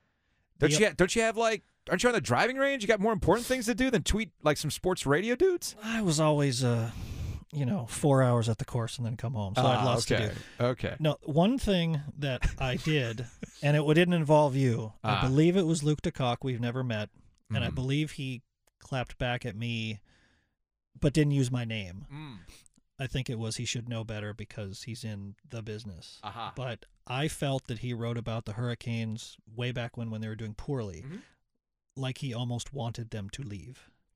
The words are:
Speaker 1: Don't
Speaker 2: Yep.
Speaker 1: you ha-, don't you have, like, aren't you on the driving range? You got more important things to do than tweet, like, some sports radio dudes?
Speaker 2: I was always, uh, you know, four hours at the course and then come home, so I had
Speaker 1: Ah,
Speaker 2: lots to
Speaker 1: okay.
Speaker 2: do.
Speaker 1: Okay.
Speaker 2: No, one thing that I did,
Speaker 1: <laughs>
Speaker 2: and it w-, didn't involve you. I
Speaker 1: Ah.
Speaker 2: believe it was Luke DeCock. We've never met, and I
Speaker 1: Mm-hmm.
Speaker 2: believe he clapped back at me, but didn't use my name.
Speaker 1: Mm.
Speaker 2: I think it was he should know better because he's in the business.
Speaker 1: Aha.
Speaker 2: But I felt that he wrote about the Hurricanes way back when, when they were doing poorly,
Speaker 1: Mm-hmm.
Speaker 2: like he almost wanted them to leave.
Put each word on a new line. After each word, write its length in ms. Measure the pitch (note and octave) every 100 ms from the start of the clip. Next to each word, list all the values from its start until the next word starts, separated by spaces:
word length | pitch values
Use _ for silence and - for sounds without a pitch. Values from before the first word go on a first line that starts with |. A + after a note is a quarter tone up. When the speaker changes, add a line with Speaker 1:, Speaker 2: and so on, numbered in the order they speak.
| _ _ _ _ _ _
Speaker 1:
Don't 120 | D3
Speaker 2:
Yep. 80 | D3+
Speaker 1:
you 60 | G#3
ha-, 60 | D3
don't 180 | F3+
you 80 | A3+
have, 120 | A3+ A3
like, 280 | A3+ G#3+ - _ -
aren't 140 | F3+
you 60 | A#3+
on 60 | A3+
the 60 |
driving 340 | A2+ B2 A3+ C4
range? 280 | C#4 C#4
You 40 | G3+
got 140 | G#3+
more 100 | G#3+
important 340 | G#3+ D#3 G#3+ A#3+
things 200 | B3+ G#3+
to 100 | A3+
do 140 | C4
than 120 | A3
tweet, 260 | - G#3 A3 -
like, 140 | D3+ C#3+
some 160 | D3
sports 340 | - F3+ F#3 C3+
radio 300 | D3 A3 B3
dudes? 400 | F#4+ F4 - -
Speaker 2:
I 180 | A3 A3+
was 200 | G3 D3+
always, 420 | D#3 D3 C#3+ B2
uh, 280 | B2 A#2 A2+ - - - - - -
you 140 | D3 C3
know, 200 | F#3+ A#2
four 360 | - D3 C3+
hours 240 | B2+ A#2+ A2+
at 120 | A2
the 60 | -
course 300 | B2 A2+ -
and 80 | A2+
then 120 | A#2
come 160 | A#2+
home, 220 | A#2 G2 G2+
so 80 |
I 80 | C3 A#2+
had 40 |
Speaker 1:
Ah, 40 | B2+
Speaker 2:
lots 200 | A#2+ A#2
to 100 | B2
Speaker 1:
okay. 180 | G#2+ - - -
Speaker 2:
do. 60 | B2
Speaker 1:
Okay. 280 | B2 - -
Speaker 2:
No, 160 | D3+ C#3
one 340 | - D3 G3 C4
thing 420 | A3 F#3 E3 D#3 D3 D3
that 320 | C#3+ B2 - -
I 180 | C3 B2
did, 480 | D#3 D#3 A#2 A2+ A#2+ -
Speaker 1:
<laughs> 180 | - -
Speaker 2:
and 140 | C#3+ D3+
it 40 |
w-, 140 | D3+
didn't 200 | D#3 F3
involve 420 | F3 D3 D3+ D3 C3+
you. 380 | C3 A2+ A2 -
I 120 | A2 G2
Speaker 1:
Ah. 60 | B2+
Speaker 2:
believe 300 | C#3 E3 F#3+
it 80 | E3
was 180 | D#3+
Luke 180 | D3 D3+
DeCock. 360 | F3 - B2+ A#2+
We've 180 | C3+ A#2
never 200 | A#2+ B2
met, 280 | B2+ G#2+ G#2 - _ _ _
and 80 | A2+
I 60 | A#2
Speaker 1:
Mm-hmm. 80 | -
Speaker 2:
believe 360 | C3 C#3+ D#3
he 300 | - C3+ B2 - _ _ _
clapped 380 | - C3+ A#2+ -
back 260 | B2 B2 B2
at 100 | G2+
me, 440 | A#2+ A#2 A2 G#2 - _ _ _ _ _ _ _ _ -
but 140 | D3
didn't 200 | D#3 D3
use 180 | C#3 B2
my 120 | B2+ A2+
name. 400 | A2 F#2 F#2 -
Speaker 1:
Mm. 260 | C#3+ D3+ G2+ F2 - - _ _ -
Speaker 2:
I 60 | C3
think 240 | C3+ B2+
it 80 | A2+
was 200 | A2+ A2
he 80 | A#2
should 220 | B2 A#2+
know 160 | A2+
better 300 | A2 G#2+ G#2
because 500 | G#2+ G#2 - G2+ F#2+
he's 200 | - A2+
in 320 | A2 G2+ G2+ G2 -
the 140 | A#2
business. 580 | A2 G#2+ A2 E2+ - -
Speaker 1:
Aha. 300 | G#2 A#2 A2 -
Speaker 2:
But 300 | B2+ A2 - _ -
I 220 | B2+ D#3
felt 400 | - C#3+ C3+ -
that 120 | A#2
he 140 | B2
wrote 240 | A#2 A#2+ A#2+
about 280 | A#2+ A2+ A2
the 80 |
Hurricanes 840 | G#2 A#2+ A#2 A#2+ A#2 A2+ A2 - - - A2+
way 160 | B2
back 260 | B2 A#2 A#2+
when, 120 | A2+
when 100 | A2
they 60 | A2
were 80 | G#2+
doing 200 | A2 G#2
poorly, 480 | - C3+ G#2 F2 C3+
Speaker 1:
Mm-hmm. 120 | G3+ - _ _ _ _ _ _ -
Speaker 2:
like 220 | C3 B2+
he 140 | C3+
almost 400 | A#2 B2 A#2+ -
wanted 380 | C3+ A#2 A#2 A2+
them 180 | A2 G2
to 100 | -
leave. 480 | G2+ G2+ A#2+ C3 - _ _